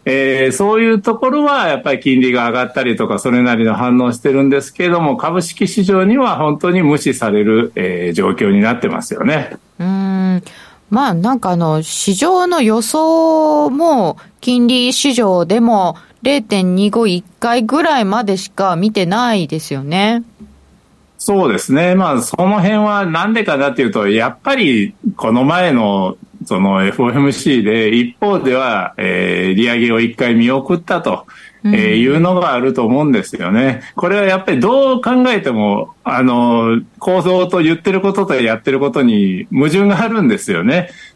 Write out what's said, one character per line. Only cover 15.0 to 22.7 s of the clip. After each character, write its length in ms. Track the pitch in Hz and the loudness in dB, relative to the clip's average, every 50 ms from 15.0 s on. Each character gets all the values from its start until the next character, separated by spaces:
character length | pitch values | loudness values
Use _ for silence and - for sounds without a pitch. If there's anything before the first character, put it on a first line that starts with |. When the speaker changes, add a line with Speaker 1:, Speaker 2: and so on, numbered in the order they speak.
| - 285 | 0 0
Speaker 2:
場 320 | 240 247 226 196 185 175 170 | 2 2 2 2 2 2 2
で 160 | 165 202 240 | 2 2 2
も、 360 | 233 233 226 202 185 170 160 - - - _ _ | 2 2 2 2 2 0 -2 -6 -12 -20 _ _
零 200 | - 269 285 285 | -2 -2 0 -2
点 320 | 220 - 208 196 185 180 180 | -2 -2 -2 0 0 0 2
二 160 | 190 202 208 | 2 0 0
五 160 | 196 233 233 | 2 0 0
一 180 | 208 175 175 - - _ _ | 0 0 -2 -6 -10 _ _
回 240 | - 240 233 254 | -2 0 0 0
ぐ 200 | 220 220 262 311 | 0 0 0 0
ら 180 | 359 330 294 254 | 2 2 2 2
い 40 | 208 | 0
ま 200 | 190 202 240 226 | 0 0 -2 -2
で 120 | 202 190 | -2 -4
し 140 | 190 - - | -4 -6 -8
か 240 | - - 196 190 175 | -6 -2 -2 -2 0
見 180 | 165 196 220 | 0 -2 0
て 140 | 214 202 185 | 0 0 -2
な 280 | 165 196 233 247 240 220 | 0 0 0 0 0 0
い 120 | 196 165 | 0 -2
で 140 | 139 156 156 | -4 -6 -8
す 140 | - - 143 | -6 -8 -8
よ 100 | 135 135 | -8 -6
ね。 400 | 143 165 190 202 214 233 233 233 - _ - 220 - - - _ _ _ _ _ _ _ _ _ _ _ - | -4 -2 0 0 0 0 -2 -4 -8 _ -20 -20 -20 -20 -20 _ _ _ _ _ _ _ _ _ _ _ -8
Speaker 1:
そ 300 | - - 202 196 175 127 | -4 0 0 2 2 2
う 40 | |
で 60 | 98 - | 0 -2
す 140 | - - | -2 0
ね。 220 | 131 151 175 180 180 | 0 0 2 2 2
ま 180 | 190 185 160 | 2 2 0
あ、 100 | 139 117 | 0 -2
そ 140 | 120 - - - | -4 -4 -4 -2
の 180 | 180 196 208 | 0 0 2
辺 200 | 208 170 202 | 2 2 2